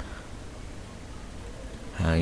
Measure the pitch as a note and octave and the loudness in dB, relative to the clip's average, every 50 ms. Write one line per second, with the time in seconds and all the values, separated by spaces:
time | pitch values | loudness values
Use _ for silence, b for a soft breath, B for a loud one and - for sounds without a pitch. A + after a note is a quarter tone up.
0 | B B B B B B B - - - - - - - - - - - - - | B B B B B B B -8 -8 -8 -8 -6 -6 -6 -6 -6 -8 -8 -8 -10
1 | - - - - - - - - - - - - - - - - - - - - | -10 -8 -8 -8 -8 -6 -6 -6 -6 -6 -6 -6 -6 -6 -6 -6 -6 -4 2 4
2 | F2+ D#2+ E2 E2 | 6 8 10 10